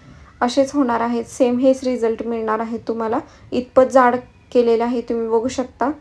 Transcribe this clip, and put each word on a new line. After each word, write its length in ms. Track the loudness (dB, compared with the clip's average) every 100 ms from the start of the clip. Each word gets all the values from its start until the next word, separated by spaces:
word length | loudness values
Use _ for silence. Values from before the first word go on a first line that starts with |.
| -20 -20 -20 -4
असेच 300 | 0 0 0
होणार 280 | 0 0 0
आहेत, 240 | -2 -4 -4
सेम 320 | 0 0 4
हेच 260 | 2 2
रिझल्ट 400 | 0 -2 -2 -2
मिळणार 360 | -6 -4 -2 -4
आहे 180 | -4 -6
तुम्हाला. 420 | -6 -4 -4 -4 -6 -16 -8
इतपत 320 | -6 0 2 4
जाड 240 | 4 4 2 -6 _ _
केलेलं 320 | 0 2 2
आहे, 180 | 0 -4
तुम्ही 260 | -4 -4 -2
बघू 200 | -2 -2
शकता. 440 | -4 -8 -4 -4 -6